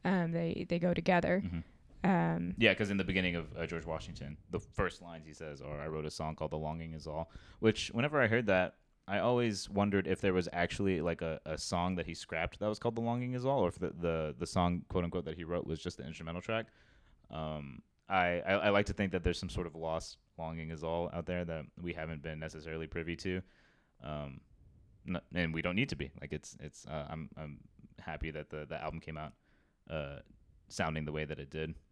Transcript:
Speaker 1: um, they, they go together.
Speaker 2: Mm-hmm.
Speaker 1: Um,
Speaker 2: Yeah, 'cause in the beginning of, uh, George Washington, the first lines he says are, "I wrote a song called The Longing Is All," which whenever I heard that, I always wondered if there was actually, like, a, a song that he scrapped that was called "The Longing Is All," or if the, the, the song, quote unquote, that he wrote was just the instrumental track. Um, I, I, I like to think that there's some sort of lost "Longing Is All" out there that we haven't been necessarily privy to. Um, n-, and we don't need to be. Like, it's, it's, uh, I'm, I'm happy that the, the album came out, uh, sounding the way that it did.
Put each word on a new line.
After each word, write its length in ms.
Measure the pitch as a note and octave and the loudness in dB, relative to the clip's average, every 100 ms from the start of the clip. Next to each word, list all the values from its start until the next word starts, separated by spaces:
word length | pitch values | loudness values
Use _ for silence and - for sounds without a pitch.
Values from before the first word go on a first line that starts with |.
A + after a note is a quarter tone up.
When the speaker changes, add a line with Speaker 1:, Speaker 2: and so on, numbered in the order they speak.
Speaker 1:
um, 300 | - F#3 E3 | 4 2 4
they, 320 | E3 E3 - - | 2 0 -2 0
they 120 | E3+ | 2
go 140 | F3+ | 4
together. 480 | F3 E3+ F3+ - F3+ F#2+ | 4 6 4 6 2 2
Speaker 2:
Mm-hmm. 140 | E2+ - - - - | -4 -6 -16 -20 0
Speaker 1:
Um, 520 | - F3+ E3+ E3 - F#3+ | 4 4 4 2 -2 4
Speaker 2:
Yeah, 160 | A2 | 6
'cause 160 | F#2+ G#2 | 6 4
in 80 | G2 | 2
the 60 | |
beginning 320 | F#2 F#2+ F2+ E2+ | 2 2 2 0
of, 200 | D#2 - | -4 -4
uh, 100 | D#2+ | -2
George 180 | E2 D#2+ | -2 -4
Washington, 500 | D#2+ - - C#2+ D2 - | -6 -6 -10 -10 -12 -6
the 100 | E2+ | -6
first 420 | - - F#2 - | -4 0 0 0
lines 220 | F2 E2 D#2 | -14 -14 -14
he 60 | |
says 280 | D2 D#2 C#2+ | -12 -10 -8
are, 180 | C#2 D2 | -8 -6
"I 80 | D2+ | -4
wrote 180 | D#2 D2+ | -4 -4
a 60 | |
song 240 | - D#2+ D#2 | -4 -4 -2
called 140 | D#2 | -2
The 60 | D#2 | -2
Longing 360 | D#2 E2 E2 | -4 -4 -6
Is 120 | D#2 D2+ | -8 -6
All," 240 | D2+ E2 - - - | -6 -6 -10 -20 2
which 300 | A2 G#2 - | 4 4 -2
whenever 260 | A2+ C#3+ D3 | 0 2 4
I 60 | A#2 | 6
heard 200 | A2+ A2 | 4 6
that, 280 | F#2 F2+ - _ _ - | 6 4 -2 _ _ -2
I 120 | G2 | 2
always 500 | G#2+ B2 A#2+ G2 - | 4 4 2 0 -2
wondered 380 | G2+ G2+ G2 F2 | 2 4 4 2
if 120 | F#2 | 2
there 120 | G2+ | 6
was 140 | F#2 F2 | 4 2
actually, 480 | F2 E2+ - G2 F2+ | 2 0 2 2 4
like, 200 | E2+ E2 | 2 0
a, 180 | E2 D#2 - | -2 -4 -4
a 120 | D#2 | -4
song 380 | - F2+ F2+ F#2 | 0 2 2 0
that 100 | E2 | -2
he 80 | D#2+ | -6
scrapped 440 | - E2 F2 - | -6 -2 -2 0
that 80 | G#2 | -2
was 120 | G#2+ | 0
called 160 | A#2+ A#2 | 0 0
"The 60 | |
Longing 320 | A#2 A#2+ B2 | 0 0 -2
Is 120 | B2+ B2+ | -2 2
All," 140 | C#3 | 4
or 80 | F2+ | 2
if 100 | - | 2
the, 120 | F2+ - | -4 0
the, 360 | E2+ D#2+ D#2 B1 | 0 2 0 -2
the 80 | E2 | 0
song, 360 | F#2 F2 F2 - | 4 4 4 0
quote 140 | F#2 | -2
unquote, 220 | F2 F2+ D#2+ | 0 -2 -4
that 100 | E2 | -6
he 80 | |
wrote 220 | E2 F2 - | -2 -2 0
was 120 | D#2+ | -4
just 160 | F2+ - | -4 -6
the 80 | D2 | -10
instrumental 360 | D#2+ E2 F2 | -8 -8 -6
track. 260 | - A2+ A2 _ - - _ _ - | -2 -2 -2 _ -20 -20 _ _ -10
Um, 520 | D#2 D#2 D#2 C#2+ B1 - _ - | -6 -4 -6 -8 -14 -18 _ 2
I, 320 | F#2+ F2 F2 | 4 4 2
I, 120 | - | 2
I 160 | G2 G#2 | 4 6
like 160 | G2+ G2+ | 6 4
to 60 | |
think 180 | G2+ G2 | 0 2
that 120 | F2+ | 2
there's 160 | E2+ E2+ | 2 0
some 100 | F#2 | -2
sort 180 | - E2+ | -4 -4
of 80 | D#2+ | -4
lost 420 | D#2+ D#2+ - - _ - | -2 -2 -4 -16 _ -8
"Longing 320 | D#2+ E2 D#2+ | -6 -6 -6
Is 120 | E2 | -4
All" 260 | E2 E2+ E2+ | -2 0 0
out 120 | F2 E2+ | -4 -2
there 200 | F2+ F2 | -2 -2
that 200 | D#2+ C#2+ - | -4 -8 -8
we 120 | F2 | -6
haven't 280 | E2 D#2+ D#2+ | -4 -6 -6
been 180 | D#2 D#2 | -6 -6
necessarily 480 | D#2+ D#2+ D#2+ D#2+ D#2 | -8 -8 -8 -6 -4
privy 280 | E2+ E2 E2+ | -4 -4 -4
to. 240 | F#2+ F#2 - _ _ _ _ _ | -2 -2 -4 _ _ _ _ _
Um, 360 | C#2 D2+ C#2+ C2+ _ - - - - - - | -8 -6 -6 -12 _ -20 -20 -20 -20 -16 -6
n-, 140 | F2 - F2 | -6 -4 -2
and 180 | E2+ | 0
we 80 | D#2+ | 0
don't 140 | F2 F2+ | 0 0
need 140 | C#3 | 0
to 60 | C#2+ | -2
be. 160 | C#2+ - | -6 -8
Like, 100 | C#2 | -8
it's, 220 | D2+ - - | -8 -10 -14
it's, 260 | D2 - - | -14 -14 -8
uh, 180 | D#2 C#2+ | -8 -6
I'm, 200 | D#2 D2+ - | -8 -10 -10
I'm 220 | D2+ C#2+ - - - - | -12 -12 -20 -20 -20 -14
happy 320 | - D2+ D#2+ | -10 -6 -6
that 180 | D2+ D2+ | -6 -8
the, 160 | D2+ D2 | -8 -8
the 140 | D#2 | -6
album 180 | D#2 D#2+ | -6 -6
came 180 | D#2+ D2+ | -8 -10
out, 160 | D#2 - _ _ _ _ - | -10 -12 _ _ _ _ -6
uh, 280 | D#2+ C#2 C#2 - - - - _ | -6 -6 -10 -16 -20 -20 -20 _
sounding 360 | - E2 D#2 D2+ | -2 -2 0 -2
the 60 | |
way 140 | D2+ D2+ | -4 -4
that 140 | D2 | -6
it 100 | C#2+ | -8
did. 260 | D#2 D#2 D#2+ _ | -6 -6 -6 _